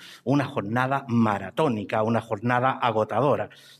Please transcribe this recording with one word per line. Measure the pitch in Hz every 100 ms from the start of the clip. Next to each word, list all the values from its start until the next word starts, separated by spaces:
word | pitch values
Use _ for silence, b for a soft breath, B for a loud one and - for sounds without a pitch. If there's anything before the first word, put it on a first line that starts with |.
| B B
una | 110 143 131
jornada | - 101 117 131 139 120
maratónica, | 117 110 101 98 - 160 107 95 110
una | 110 117
jornada | 110 104 117 123 131
agotadora. | 131 123 110 107 107 143 107 101 B B B